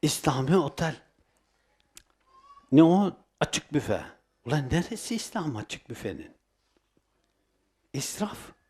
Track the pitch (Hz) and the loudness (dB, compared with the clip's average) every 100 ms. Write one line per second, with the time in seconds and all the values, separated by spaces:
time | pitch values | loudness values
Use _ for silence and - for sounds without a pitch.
0 | 151 - - 131 135 185 143 - 165 - | -2 0 -2 0 2 2 2 -2 -6 -6
1 | _ _ _ _ _ _ _ _ _ - | _ _ _ _ _ _ _ _ _ -20
2 | _ _ _ - _ - _ 147 165 185 | _ _ _ -20 _ -20 _ 8 8 8
3 | 202 - _ _ 156 - - 147 117 95 | 2 -2 _ _ -4 -4 -4 -4 -2 -4
4 | - - _ _ - 147 131 160 180 220 | -4 -20 _ _ -4 -2 0 -2 -2 -8
5 | - 233 - 220 160 113 104 - - 117 | -8 -8 -6 -6 -6 -6 -8 -14 -14 -10
6 | 107 90 - _ _ _ _ _ _ _ | -10 -10 -16 _ _ _ _ _ _ _
7 | _ _ _ _ _ _ _ _ _ 139 | _ _ _ _ _ _ _ _ _ -10
8 | - - 208 - - - | -8 -6 -6 -6 -18 -20